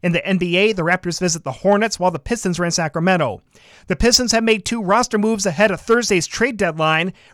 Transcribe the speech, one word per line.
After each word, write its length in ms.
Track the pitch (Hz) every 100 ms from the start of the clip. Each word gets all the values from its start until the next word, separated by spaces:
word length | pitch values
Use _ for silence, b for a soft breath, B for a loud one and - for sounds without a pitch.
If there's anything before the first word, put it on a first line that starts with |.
In 100 | 180
the 140 | 170 -
N 140 | 190
B 180 | 175 175
A, 160 | 214
the 80 | 196
Raptors 380 | 165 180 175 165
visit 240 | 180 165
the 80 | 143
Hornets, 480 | 123 190 202 226 -
while 100 | 180
the 80 | 156
Pistons 420 | - 240 190 170
are 60 | 175
in 60 |
Sacramento. 720 | 170 160 165 175 185 135 92 - b b b -
The 100 | 180
Pistons 360 | 233 247 247
have 120 | 226
made 220 | 226 220 -
two 160 | 233
roster 380 | 185 214 247 214
moves 260 | 214 226 196
ahead 240 | 147 214
of 100 | 175
Thursday's 460 | - 233 226 180 156
trade 320 | - 247 220
deadline, 560 | 185 160 156 160 185 b b